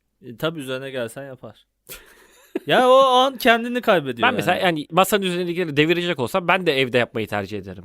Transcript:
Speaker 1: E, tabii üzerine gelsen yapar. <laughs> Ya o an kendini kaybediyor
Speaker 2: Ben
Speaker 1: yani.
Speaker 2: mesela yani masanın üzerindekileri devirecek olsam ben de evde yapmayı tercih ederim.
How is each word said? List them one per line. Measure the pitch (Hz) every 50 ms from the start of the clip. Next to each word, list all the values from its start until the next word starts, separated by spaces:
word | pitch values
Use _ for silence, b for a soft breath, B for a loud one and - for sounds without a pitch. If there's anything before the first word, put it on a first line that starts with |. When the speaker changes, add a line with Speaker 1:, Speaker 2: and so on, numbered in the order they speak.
| _ _ _ _ -
Speaker 1:
E, | 127 117
tabii | 107 156 160 170 160
üzerine | 131 131 131 131 135 135
gelsen | 131 127 117 113 - 135 139
yapar. | 139 127 - - 113 - _ _ _ _ _ _ -
<laughs> | B B B B B B B B B B B B B B -
Ya | 139 160 220 254 254
o | 262
an | 269 269 262 247 254 262 277 269
kendini | 220 - 240 233 233 233 247 240 247
kaybediyor | - 240 202 170 143 131 123 - 226
Speaker 2:
Ben |
Speaker 1:
yani. | 247 247
Speaker 2:
mesela | 208 208 165 180 -
yani | 190 180 165 151 - -
masanın | 160 180 190 - 220 202 190
üzerindekileri | 185 175 175 185 170 170 175 180 160 143
devirecek | 139 151 160 175 175 175 175 175 -
olsam | 123 110 - 190 180 165
ben | 180 190 180
de | 165 139 135
evde | 135 123 117 123
yapmayı | 117 - - 120 107
tercih | - 107 104 98 92 107 101
ederim. | 92 98 90 98 92